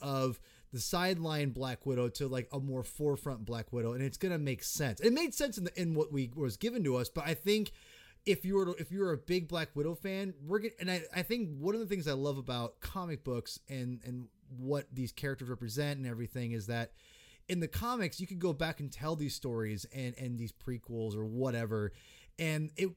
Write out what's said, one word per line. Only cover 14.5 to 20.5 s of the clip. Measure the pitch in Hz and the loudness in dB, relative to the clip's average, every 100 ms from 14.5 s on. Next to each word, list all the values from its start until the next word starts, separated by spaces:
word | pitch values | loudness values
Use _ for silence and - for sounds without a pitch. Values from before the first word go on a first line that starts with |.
| 127 | -6
what | 131 143 127 | 0 0 -2
these | 127 120 | -4 -4
characters | - 147 131 123 | -4 -4 -4 -4
represent | 123 117 120 147 143 | -6 -4 0 0 0
and | 127 | -4
everything | 117 117 127 120 | -4 -4 -4 -2
is | 117 101 | -2 0
that | 117 113 - - - - - - | -2 -2 -8 -20 -20 -20 -14 -4
in | 185 | -2
the | 165 | 0
comics, | - 233 247 180 - | 0 0 0 0 -2
you | 180 | -6
could | 185 | 0
go | 175 | 2
back | 143 165 156 | 2 0 -2
and | 143 | -6
tell | - 156 160 | -4 -2 0
these | 143 | 0
stories | - 135 117 110 104 - | -2 -2 0 0 -2 -4
and, | 131 127 123 | -6 -6 -4
and | 127 120 | -4 -2
these | 113 | -4